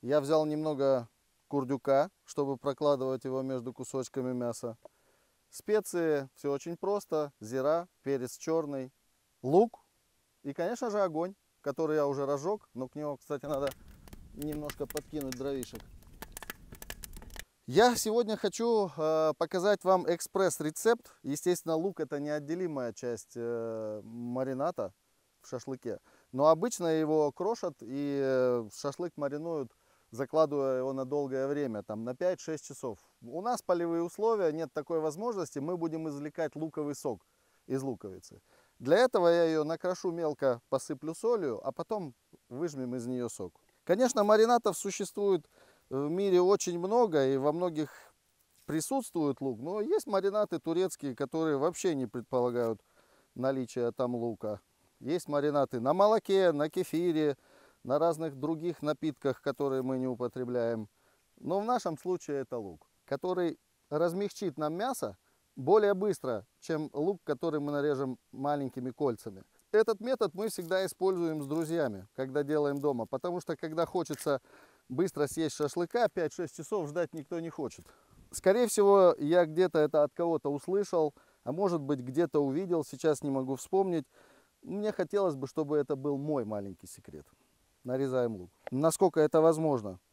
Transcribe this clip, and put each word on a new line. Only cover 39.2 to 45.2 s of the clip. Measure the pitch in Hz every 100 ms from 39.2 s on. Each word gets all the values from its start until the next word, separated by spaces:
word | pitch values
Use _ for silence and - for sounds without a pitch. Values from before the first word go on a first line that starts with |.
| 170
я | 170
ее | 165 160
накрошу | 151 165 180 180 190
мелко, | 170 160 143 135 117 _
посыплю | 135 - 139 151
солью, | 165 220 240 156 110 -
а |
потом | 131 165 214 165 120 _ - _
выжмем | 120 170 143 127 127
из | 120
нее | 127 120
сок. | - 92 _ _ _
Конечно, | - 185 254 240
маринадов | 208 214 226 240 220 170
существует | 202 - 190 -